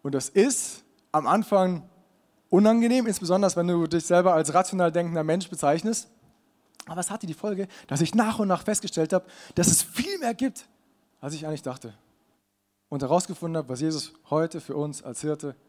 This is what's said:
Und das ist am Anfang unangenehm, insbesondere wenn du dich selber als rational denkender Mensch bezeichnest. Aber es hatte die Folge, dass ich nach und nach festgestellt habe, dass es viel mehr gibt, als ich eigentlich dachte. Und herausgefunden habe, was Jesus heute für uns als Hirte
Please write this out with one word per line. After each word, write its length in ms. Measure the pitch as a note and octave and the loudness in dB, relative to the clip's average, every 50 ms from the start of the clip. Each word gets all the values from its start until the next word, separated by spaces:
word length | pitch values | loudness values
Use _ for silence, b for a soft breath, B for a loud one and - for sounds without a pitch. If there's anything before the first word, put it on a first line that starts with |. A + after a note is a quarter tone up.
Und 120 | - C#3+ C3+ | -6 -4 -4
das 140 | C3+ - - | -4 -4 0
ist 560 | _ G3 G#3+ C#4 B3+ - - - - - _ _ _ _ _ _ | _ 2 2 4 2 -4 -6 -8 -12 -16 _ _ _ _ _ _
am 160 | - D#3 C#3+ | -4 -2 2
Anfang 600 | B2 E3 A3 G#3+ - G#3 F#3+ F#3 F#3 F3+ D#3+ - - _ _ _ _ _ _ _ _ _ _ _ _ | 2 2 2 2 2 2 2 2 2 0 -4 -8 -14 _ _ _ _ _ _ _ _ _ _ _ _
unangenehm, 560 | - F#3 G#3 G#3+ A3+ A#3 A#3 A#3 B3 C4 A#3+ | 4 6 6 6 6 4 4 4 2 2 2
insbesondere 500 | A3+ F#3+ - F#3 E3 F3+ F#3+ G3+ F#3 - | 0 -4 -4 0 0 2 2 2 2 2
wenn 100 | F3 F3 | 0 0
du 200 | F3 F3 E3+ E3 | 2 2 0 0
dich 180 | D#3 E3+ E3+ - | 0 0 -2 2
selber 300 | - F3 F3 F3+ F#3+ F3 | 4 4 4 6 6 4
als 180 | D#3+ D#3+ C#3+ | 4 2 4
rational 400 | D#3 F3+ F#3+ - - F#3 F3+ E3 | 2 2 2 2 0 0 0 2
denkender 320 | D#3 F3 F3 E3+ E3+ E3 D#3 | 2 0 -2 0 -2 -2 0
Mensch 240 | D#3 D#3+ F#3+ F3+ - | 0 0 -2 -2 -8
bezeichnest. 600 | F3+ - - C#3+ D3+ E3+ G3 A3 A3+ - - _ _ _ _ _ _ _ _ _ _ _ _ _ _ _ - | -8 0 2 2 2 2 0 -2 -4 -4 -8 _ _ _ _ _ _ _ _ _ _ _ _ _ _ _ -18
Aber 140 | - E3 F3 | -10 -8 -8
es 100 | F3 - | -6 -6
hatte 160 | G3+ - - | -6 -8 -8
die 60 | E3+ | -10
Folge, 340 | D3+ - - G#3+ G3+ F#3 G3 F#3+ B B B | -8 -6 -6 -6 -4 -4 -6 -8 B B B
dass 160 | B C#3 C#3+ | B 0 0
ich 120 | E3 - - | 0 2 4
nach 240 | A3 A3 A3 A3 - | 2 2 2 2 0
und 80 | G#3 | 2
nach 160 | F#3+ F3+ E3 | 2 0 0
festgestellt 520 | - - G#3+ - - F3+ - E3 D#3+ D#3 F#3+ | 0 -2 -2 -2 -4 -4 -2 -2 0 2 0
habe, 100 | F3+ - B B B B B B | -2 -2 B B B B B B
dass 140 | - E3+ - | 2 2 4
es 140 | E3+ - | 4 2
viel 360 | - - - - B3+ F#4+ G4+ F#4 | 0 -2 -4 -6 -4 -4 -4 -4
mehr 160 | D4 A#3 A3+ | -4 -4 -2
gibt, 340 | - C4 C4 - - - _ _ _ _ _ _ _ _ _ _ _ | -2 -4 -4 -4 -8 -20 _ _ _ _ _ _ _ _ _ _ _
als 100 | - C#3+ | -12 -12
ich 140 | D#3 D3+ D#3 | -10 -8 -8
eigentlich 160 | D#3 D#3 C#3+ | -8 -8 -8
dachte. 320 | - C3 B2+ B2+ - A#2 G2+ _ _ _ _ _ _ _ _ _ _ _ _ _ _ _ _ _ _ _ | -8 -10 -10 -10 -14 -18 -18 _ _ _ _ _ _ _ _ _ _ _ _ _ _ _ _ _ _ _
Und 100 | C#3+ C#3 | -6 -6
herausgefunden 560 | C#3+ B2+ D#3+ F3+ F#3 - F3 - E3+ E3 D#3+ | 0 2 2 0 0 -2 -10 -8 -8 -6 -4
habe, 140 | D#3+ C#3+ B2 | -6 -4 -6
was 100 | C3 B2 | -6 -4
Jesus 320 | D3+ D#3+ D#3 D3 - - _ _ _ _ | -2 -2 -2 -4 -8 -10 _ _ _ _
heute 320 | D3+ D#3 E3 E3 - D#3+ | 0 0 0 -2 -6 -12
für 160 | - - C#3 | -12 -8 -6
uns 260 | D3 D3 D3+ C#3+ - | -6 -6 -6 -8 -12
als 200 | - C3 A#2 - | -14 -12 -12 -8
Hirte 340 | - D3+ D3+ D3+ D3+ C#3+ B2+ _ _ | -6 -6 -6 -6 -8 -12 -12 _ _